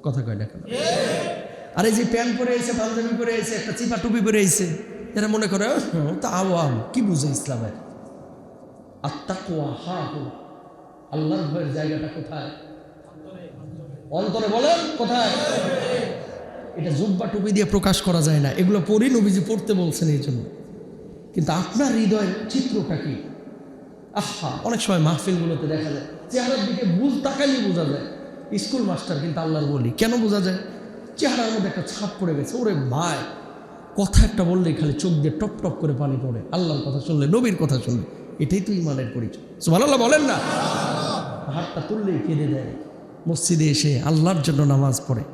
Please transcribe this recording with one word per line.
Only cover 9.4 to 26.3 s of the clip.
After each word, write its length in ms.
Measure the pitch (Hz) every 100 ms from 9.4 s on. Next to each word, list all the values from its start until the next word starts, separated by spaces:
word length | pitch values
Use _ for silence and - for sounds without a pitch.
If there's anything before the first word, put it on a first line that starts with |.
| - 160 139
হা 360 | 120 175 180
হু, 280 | 147 151 131 - - - - - - - -
আল্লাহর 320 | 147 156 156
ভয়ের 300 | 160 165 151
জায়গাটা 340 | 147 156 156 -
কোথায়? 420 | 165 - 156 139 - - - - - - 156 156 185 170 - 156 160 143 - -
অন্তরে। 360 | 160 208 220 214
বলেন, 500 | 220 285 339 311 -
কোথায়? 320 | 233 240 220 180 302 - - 269 240 - - - - - - - - -
এটা 140 | 165
জুব্বা 360 | 139 208 185 220
টুপি 260 | 208 202
দিয়ে 140 | 202 208
প্রকাশ 360 | 202 190 190
করা 200 | - 170
যায় 180 | 151 151
না, 120 | 139
এগুলো 300 | - 185 202 160
পরি 220 | 214 254
নবীজি 320 | 247 202 190 170
পড়তে 260 | 220 -
বলছেন 340 | 196 170 143 160
এই 120 | 143
জন্য। 240 | 131 123 - - - - - - - - -
কিন্তু 180 | - 156
আপনার 420 | 165 180 226 277
হৃদয়ের 560 | 220 214 214 190 - -
চিত্রটা 460 | 269 254 214 156 156
কি? 280 | 156 117 - - - - - - - - -
আহা, 380 | 202 - - 147 127
অনেক 180 | - 233
সময় 180 | - 185
মাহফিলগুলোতে 680 | 156 165 196 180 165 156 151
দেখা 240 | 156 156
যায়, 140 | 143 - -
চেহারার 360 | -